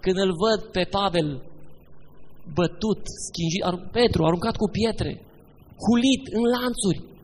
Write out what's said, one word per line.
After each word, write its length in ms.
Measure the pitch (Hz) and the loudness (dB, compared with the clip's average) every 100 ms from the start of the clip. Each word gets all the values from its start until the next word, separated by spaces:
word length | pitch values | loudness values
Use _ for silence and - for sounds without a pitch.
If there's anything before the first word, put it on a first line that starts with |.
Când 120 | - 185 | 0 2
îl 80 | 190 170 | 2 2
văd 160 | 220 214 - 185 | 2 2 0 -2
pe 60 | 175 196 | 0 0
Pavel 320 | 196 175 151 135 - - - - - - - - - - - 151 | 0 2 0 -2 -10 -14 -14 -16 -18 -18 -18 -16 -14 -14 -8 0
bătut, 440 | 170 - 220 202 - - - | 0 0 -2 -2 -4 -8 -10
schingi-, 380 | - 165 175 - | -4 -2 0 -2
ar-, 140 | 180 - 220 | -4 -4 2
Petru 240 | 240 175 | 4 4
aruncat 320 | 160 175 226 220 | 4 2 0 0
cu 60 | 208 - | 0 2
pietre, 360 | 220 214 156 - - - - - - - | 0 0 -4 -6 -14 -20 -20 -20 -20 -4
hulit 400 | - 240 254 262 - 214 | 4 4 6 2 0 0
în 80 | 233 | 2
lanțuri. 460 | 247 247 240 202 156 - - | 2 0 0 0 0 -4 -18